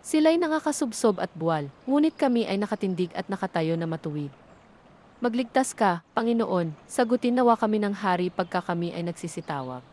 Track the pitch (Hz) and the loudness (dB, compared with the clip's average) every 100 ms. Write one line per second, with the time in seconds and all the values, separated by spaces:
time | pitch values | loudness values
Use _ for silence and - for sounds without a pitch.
0 | - 311 311 339 339 311 302 285 262 - | 0 4 4 4 2 0 -2 -2 -4 2
1 | 226 190 180 160 165 156 143 - - 277 | 0 0 -4 -4 -2 -2 -4 -10 0 2
2 | 311 - 277 233 220 196 208 214 190 180 | 2 2 2 2 0 -2 -2 -2 -2 -2
3 | 175 180 185 196 185 175 160 165 165 160 | -2 -4 -6 -6 -4 -2 0 -2 -2 -4
4 | 160 151 143 131 - - - - - - | -6 -6 -8 -12 -20 -20 -20 -20 -20 -20
5 | - - 247 233 240 262 262 - 208 170 | -20 -4 -2 -2 0 0 0 2 2 0
6 | _ - 226 233 226 185 170 151 - - | _ -2 0 0 2 0 -2 -6 -6 -2
7 | 233 247 247 247 240 226 214 214 208 202 | 2 2 2 4 4 4 2 2 0 -2
8 | 208 180 180 - 180 185 - 170 170 170 | 0 0 0 -2 -2 -2 -2 -4 -4 -4
9 | 170 170 170 - - 143 127 127 - | -6 -6 -10 -10 -8 -8 -8 -12 -14